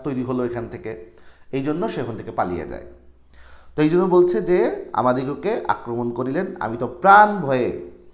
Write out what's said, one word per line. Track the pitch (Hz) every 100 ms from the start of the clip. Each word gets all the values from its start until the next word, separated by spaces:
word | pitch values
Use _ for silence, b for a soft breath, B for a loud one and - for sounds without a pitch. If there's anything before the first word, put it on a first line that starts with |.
তৈরি | 151 127
হলো | 123 123 123
এখান | 120 110
থেকে, | 107 107 110 - b b b b
এই | 135
জন্য | 135 156 214
সে | 170
ওখান | 117 110
থেকে | 104
পালিয়ে | - 95 87 76
যায়। | 57 - - - - _ b b b b -
তো |
এই | 151
জন্য | 175
বলছে | 185 180 180 214
যে, | 175 180 240 - -
"আমাদিগকে | - 123 127 131 135 190 233 -
আক্রমণ | - 117 120 120
করিলেন, | 117 123 143 196 -
আমি | 110 113
তো | 123
প্রাণ | - 190 202 208 202
ভয়ে | 143 131 110 - - - -